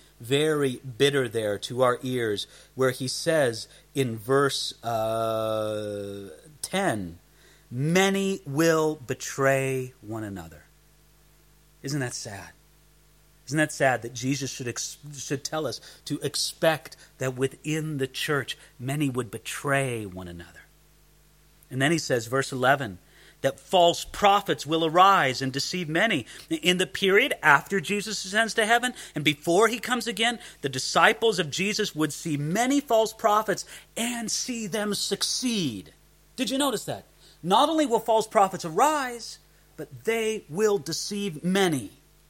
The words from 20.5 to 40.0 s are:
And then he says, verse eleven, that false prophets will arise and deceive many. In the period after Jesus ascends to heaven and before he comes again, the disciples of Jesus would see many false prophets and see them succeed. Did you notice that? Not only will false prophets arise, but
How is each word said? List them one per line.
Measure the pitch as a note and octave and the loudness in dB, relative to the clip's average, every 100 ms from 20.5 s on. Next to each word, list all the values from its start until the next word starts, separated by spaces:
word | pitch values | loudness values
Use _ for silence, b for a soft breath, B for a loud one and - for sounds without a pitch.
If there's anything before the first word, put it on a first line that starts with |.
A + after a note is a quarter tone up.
| - - _ _ _ _ _ _ _ _ _ - | -20 -20 _ _ _ _ _ _ _ _ _ -10
And | C3 | -2
then | C#3 | 0
he | E3 | 0
says, | - B2 A2 | 0 -2 0
verse | C3+ C3 | -2 -2
eleven, | C3 B2+ C#3 A#2 F2+ _ b b b | 2 4 4 0 -10 _ b b b
that | C3+ - | -4 -4
false | - F#3+ E3+ D#3 - | 2 6 6 4 -4
prophets | - G3+ G3+ F#3 D3 C#3+ | 2 4 4 2 -4 -2
will | D#3+ E3 | 0 2
arise | E3+ G3 F#3+ C#3 B2+ | 6 8 8 4 0
and | C3 | -4
deceive | C3+ - F3+ D#3 | -4 -4 -6 -2
many. | E3 A3+ D#3+ - B B | 0 0 0 -4 B B
In | - F3+ F3+ | -2 2 2
the | F3+ | 0
period | - F#3+ G3+ C#4 - | 0 4 4 4 2
after | D#3 C#3+ - G3 | 6 6 4 -2
Jesus | D3+ G#3 G#3 G3 | -2 -4 -4 -8
ascends | F#3 G#3 A3 | -4 -2 0
to | - G#3+ | 0 2
heaven | A#3+ B3 - B | 2 2 -6 B
and | - D3 | -2 0
before | D3+ F3 F3 A3 | 0 2 4 4
he | A#3+ | 2
comes | - A#3+ A3+ | -2 -2 -2
again, | G3 A3+ A#3 B B | -2 -2 -2 B B
the | C#3+ | -6
disciples | B2+ - E3+ F#3 G#3+ A3+ F#3 | -6 -2 4 4 4 2 0
of | D#3 | -2
Jesus | C#3+ G3 G#3 G#3 | -2 -2 -2 -4
would | D3+ D#3 | -2 -2
see | - E3 C#3+ | -2 -6 -4
many | D3 G3+ B3+ C#4+ | -2 0 2 2
false | - A3+ A3 | 2 2 2
prophets | - A3 G#3 G#3+ F3+ - B B - | 2 2 2 2 -2 -6 B B -6
and | A#3+ A#3+ A3 | -4 -4 -6
see | - - A#3 G#3 | -6 -6 -6 -4
them | G#3+ G#3 | -4 -2
succeed. | G3 - G3 - - B3+ A3 D3 G2+ - - _ _ _ - | -2 -2 -2 -2 -2 -2 -2 -2 -4 -12 -20 _ _ _ -6
Did | A3 | -2
you | C4+ | 0
notice | C#4+ G#3 - | 0 -2 -6
that? | G#2 - _ b b | -10 -12 _ b b
Not | E3 G#3+ D4 | 2 4 4
only | D#4+ C#4 | 2 2
will | A3+ | 2
false | - A3 G#3+ | 2 2 2
prophets | A3 F#3+ F3+ | 2 2 0
arise, | E3+ E3 C#4+ D4+ B3+ A#3+ - - _ b b - | -4 2 2 2 -4 -8 -14 -18 _ b b -16
but | D3 B2 | -14 -8